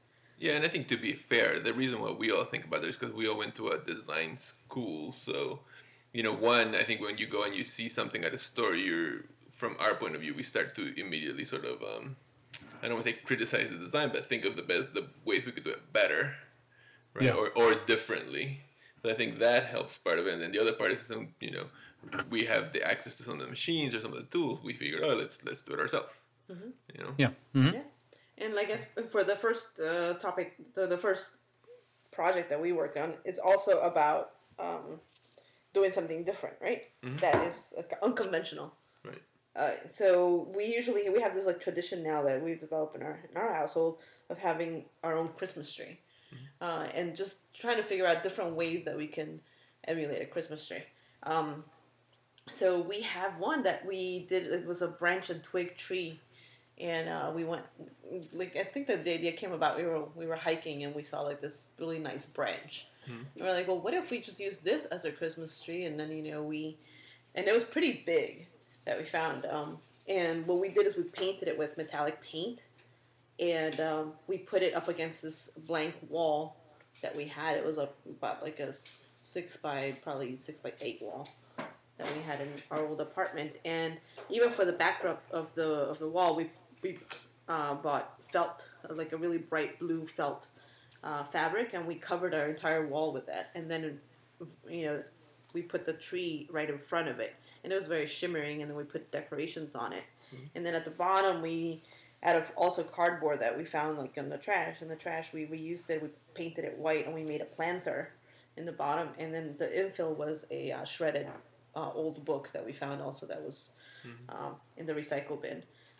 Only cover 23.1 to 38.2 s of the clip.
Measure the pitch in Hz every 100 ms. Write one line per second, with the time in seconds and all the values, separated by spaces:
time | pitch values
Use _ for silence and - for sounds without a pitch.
23.1 | - 120 78 69 127 - 165 143 113 113
24.1 | 120 120 170 151 - 107 - - 76 156
25.1 | 123 - - - - - - 156 147 -
26.1 | - _ _ _ 180 214 262 _ - -
27.1 | 139 135 - - 139 131 214 294 - _
28.1 | - _ - 220 208 208 220 - - 226
29.1 | 214 185 202 226 233 - - 160 170 170
30.1 | 175 202 180 175 - 160 - 185 175 202
31.1 | 190 - - _ _ _ - _ _ _
32.1 | - 170 185 170 147 170 170 156 151 160
33.1 | 156 - 185 - 196 202 185 170 170 151
34.1 | 156 - - _ - 170 165 160 160 -
35.1 | _ - - - _ _ 202 196 185 165
36.1 | 165 170 202 - - - 240 - _ 127
37.1 | 139 175 143 170 170 - - 170 - 214
38.1 | 233